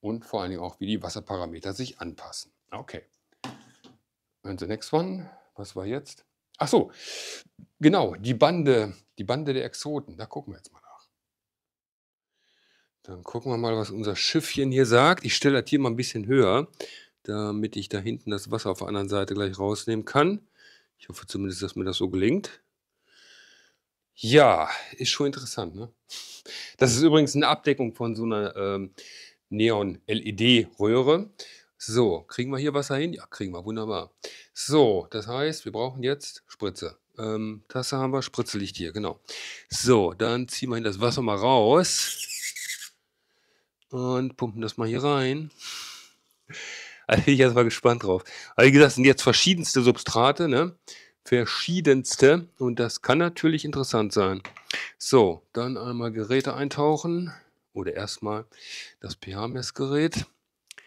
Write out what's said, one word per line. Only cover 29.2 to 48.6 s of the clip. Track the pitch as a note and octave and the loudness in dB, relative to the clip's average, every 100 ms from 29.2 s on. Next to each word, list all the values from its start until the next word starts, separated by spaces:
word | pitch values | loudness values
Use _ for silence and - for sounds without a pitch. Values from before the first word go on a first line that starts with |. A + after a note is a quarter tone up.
| - _ - | -20 _ -8
Neon-L-E-D-Röhre. | G#2+ A2+ G#2+ G2+ F2 - G#2+ A2 G2+ A#2 B2 A2+ - G#2 A#2+ C3 E3 G#3 - - - _ - | 0 2 2 -2 -6 -6 -6 -6 0 4 4 2 -2 0 2 2 0 -2 -14 -20 -20 _ -16
So, | - A2+ A2+ E2 - | -4 2 2 0 -6
kriegen | - B2 | -8 -6
wir | C3+ | -4
hier | D3 C#3+ | -2 -2
Wasser | C#3 C#3 | -2 -4
hin? | E3 | -4
Ja, | E3 - | -8 -14
kriegen | - G2 | -10 -8
wir, | F2 F#2 | -8 -8
wunderbar. | A2 A2 G2 E2 _ - - - | -6 -4 -6 -8 _ -20 -20 -18
So, | - - D3+ B2+ F#2+ E2 | -10 0 4 6 4 -2
das | A2 G#2 | -8 -6
heißt, | B2 D3 D3+ - | -4 -4 -6 -8
wir | |
brauchen | G#2+ B2+ C3 | -6 -6 -4
jetzt | B2 C#3+ - - - | -4 -4 -8 -18 -20
Spritze. | - G2+ F#2 E2 - _ - | -10 -8 -8 -12 -14 _ -10
Ähm, | A2 G#2+ A2 G#2+ - | -6 -6 -6 -10 -10
Tasse | B2+ B2 C3+ | -8 -4 -2
haben | C3 | -2
wir, | C3+ | -2
Spritze | B2+ - A2+ G#2 | -4 -6 -6 -6
liegt | G2 - | -8 -8
hier, | E2+ | -8
genau. | G#2+ G2+ - - - - - - | -6 -8 -8 -14 -14 -14 -16 -10
So, | - A#2+ A#2+ F2+ | -2 4 6 4
dann | F2 A2 A#2+ B2 | 0 0 -2 -4
ziehen | - C3 | -6 -4
wir | A#2 | -4
das | A2+ G2 | -4 -2
Wasser | A#2+ A#2 | -2 0
mal | A#2 G2+ | -2 0
raus | A#2 C3 G#2+ D3+ F3 - - - - - - - - - - _ _ _ _ _ _ _ _ _ _ | 2 4 6 6 4 0 -4 -6 -10 -10 -10 -10 -10 -12 -14 _ _ _ _ _ _ _ _ _ _
und | B2+ B2+ B2+ C3 - | -6 -4 -2 -4 -4
pumpen | A#2+ G#2+ | -8 -6
das | A2 - | -8 -4
mal | A2+ | -4
hier | A#2 | -2
rein. | C#3+ C#3+ C3 C#3+ D#3 - - - - - - _ _ _ - - - - - - - | 0 0 0 -4 -8 -14 -16 -14 -14 -18 -20 _ _ _ -20 -16 -14 -14 -16 -10 0
Da | A2 | 2
bin | - | 6
ich | C#3 | 6
erst | C3 A#2+ | 6 6
mal | |
gespannt | A#2 - B2 A#2 | 2 4 2 2
drauf. | G2+ F#2 - - - | 2 0 -2 -18 -4
Aber | - | 6